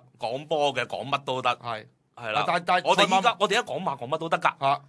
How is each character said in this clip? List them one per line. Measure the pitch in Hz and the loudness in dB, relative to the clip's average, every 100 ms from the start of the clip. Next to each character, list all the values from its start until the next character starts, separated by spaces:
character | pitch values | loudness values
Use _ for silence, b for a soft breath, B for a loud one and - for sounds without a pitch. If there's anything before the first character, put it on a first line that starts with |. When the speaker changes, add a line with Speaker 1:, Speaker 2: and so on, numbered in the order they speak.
| _ - | _ -10
Speaker 1:
講 | 113 131 151 | -6 -6 -2
波 | 160 147 | 0 0
嘅， | 123 120 | 0 -4
講 | 92 123 | -6 -4
乜 | 139 | -4
都 | 143 127 | -2 -2
得。 | 123 120 | 0 -2
Speaker 2:
係。 | 120 110 117 _ _ | -4 -10 -12 _ _
Speaker 1:
係 | - 117 | -12 -4
啦。 | 107 101 | 0 0
Speaker 2:
但， | 175 | 0
但 | 175 180 | 2 2
Speaker 1:
我 | 160 185 | 4 4
哋 | |
依 | 185 | 4
家， | 190 | 4
Speaker 2:
賽 | 233 | 4
馬 | 208 | 2
Speaker 1:
我 | 202 | 0
哋 | 214 | 0
而 | |
家 | |
講 | 220 139 | -2 -4
馬， | 180 135 | -4 -6
講 | 123 | -6
乜 | 156 | -4
都 | 165 | -2
得 | 170 | 0
㗎。 | 151 - | 0 0
Speaker 2:
啊。 | 139 139 | 0 0